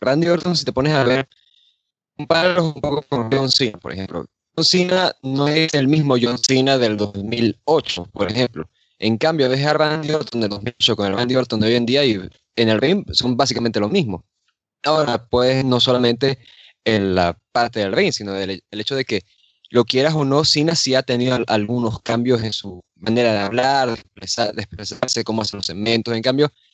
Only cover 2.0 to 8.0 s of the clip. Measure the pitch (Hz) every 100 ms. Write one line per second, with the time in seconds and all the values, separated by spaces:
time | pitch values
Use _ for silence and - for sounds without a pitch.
2 | _ - 147 165 180 175 160 143 147 143
3 | - 131 113 135 131 - 123 98 - 87
4 | 95 85 62 _ _ - 160 180 180 185
5 | 180 - 131 135 147 151 160 147 135 156
6 | 143 123 120 123 - 131 131 135 117 104
7 | 104 98 104 113 113 - - 156 - -